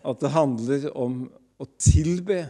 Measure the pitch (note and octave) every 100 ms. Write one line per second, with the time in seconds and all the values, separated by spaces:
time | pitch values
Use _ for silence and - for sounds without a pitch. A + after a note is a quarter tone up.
0 | - B2 C#3+ D#3 D3 A#2 A#2 C#3 D3 -
1 | B2 B2+ B2+ - _ - C#3 - - -
2 | D#3 F3+ F3+ F#3 D3+